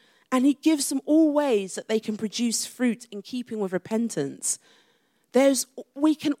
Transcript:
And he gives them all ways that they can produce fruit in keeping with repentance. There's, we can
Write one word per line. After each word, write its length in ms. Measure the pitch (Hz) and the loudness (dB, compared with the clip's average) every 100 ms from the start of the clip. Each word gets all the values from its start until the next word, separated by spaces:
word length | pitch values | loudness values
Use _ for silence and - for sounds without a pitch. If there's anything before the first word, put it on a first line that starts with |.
| _ _ _ | _ _ _
And 160 | 254 277 | 2 2
he 100 | 262 | 2
gives 340 | 311 311 - | 0 0 0
them 120 | 269 - | -4 2
all 260 | 311 311 | 4 4
ways 440 | 285 285 208 190 - | 4 2 0 -2 -8
that 120 | - | -4
they 140 | 220 | -4
can 160 | 220 214 | -2 -6
produce 480 | 214 - 240 208 - | -6 -2 -2 -2 -6
fruit 420 | - 247 233 - | -2 -2 -2 -8
in 100 | 208 | -16
keeping 380 | - 247 233 220 | -10 -10 -8 -6
with 120 | 190 | -4
repentance. 880 | 180 - 220 226 160 139 135 - - _ _ _ _ _ _ _ | -4 -4 -2 -2 -4 -6 -6 -6 -6 _ _ _ _ _ _ _
There's, 360 | 247 277 254 - - - | 4 4 2 -4 -12 -18
we 220 | 277 311 294 | 0 0 2
can 180 | 311 - | -4 0